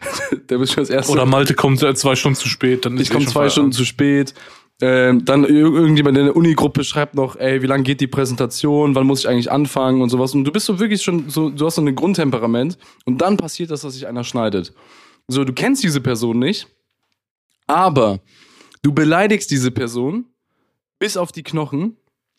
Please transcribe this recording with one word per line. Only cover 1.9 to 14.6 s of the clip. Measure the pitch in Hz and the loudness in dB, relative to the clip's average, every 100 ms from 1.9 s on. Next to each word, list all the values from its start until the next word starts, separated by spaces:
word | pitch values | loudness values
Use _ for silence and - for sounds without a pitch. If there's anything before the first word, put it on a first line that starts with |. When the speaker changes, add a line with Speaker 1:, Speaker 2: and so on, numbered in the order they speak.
Speaker 2:
zwei | - 139 127 | 0 0 0
Stunden | 147 131 | 0 -2
zu | - | -4
spät, | - 127 127 | -2 0 0
dann | 120 127 | -2 -4
ist | |
Speaker 1:
Ich | 127 | -2
Speaker 2:
eh | |
Speaker 1:
komm | 123 | 0
Speaker 2:
schon | 131 | 0
Speaker 1:
zwei | 147 143 | 0 0
Speaker 2:
Feierabend. | |
Speaker 1:
Stunden | 147 139 | 2 0
zu | 123 123 | 0 -4
spät. | - 143 143 131 - - - _ _ | 0 2 2 0 -6 -20 -20 _ _
Ähm, | 127 127 127 123 | 0 4 4 4
dann | 127 139 | 4 4
ir-, | 143 147 156 | 4 6 4
irgendjemand | 156 160 151 143 135 | 4 4 4 4 4
in | 143 | 4
der | 165 | 4
Uni-Gruppe | 170 151 151 147 | 4 2 0 -2
schreibt | 139 151 147 | -4 -4 -2
noch, | 143 131 - | -2 -4 -2
"Ey, | 131 131 | -2 0
wie | 131 | 0
lang | 135 | 0
geht | 131 139 | 0 -2
die | 127 | -2
Präsentation? | 139 127 123 120 - 147 147 147 | -2 -4 -2 -4 -2 0 2 2
Wann | 135 135 | 2 2
muss | 135 | 2
ich | 117 | 0
eigentlich | 123 117 | -2 0
anfangen?" | 143 143 139 131 131 | 0 0 0 0 2
und | 123 | 2
sowas. | 127 131 | 0 0
Und | 143 | 0
du | 139 | 0
bist | 196 214 | -2 -2
so | 180 | -2
wirklich | 220 202 | -2 -2
schon | - 175 143 | -2 -2 -4
so, | 147 156 | -4 -4
du | 143 160 | -2 -2
hast | 165 | 0
so | |
ein | 147 | -2
Grundtemperament. | 131 170 180 143 123 117 117 143 180 - _ - | 0 -2 0 0 0 0 0 -2 -6 -16 _ -6
Und | 127 | -2
dann | 180 202 | 0 0
passiert | 165 - 165 | -2 -8 -8
das, | 147 | -8
dass | 143 | -10
sich | 131 135 | -12 -10
einer | 120 | -8
schneidet. | 120 123 110 98 | -6 -2 -2 -2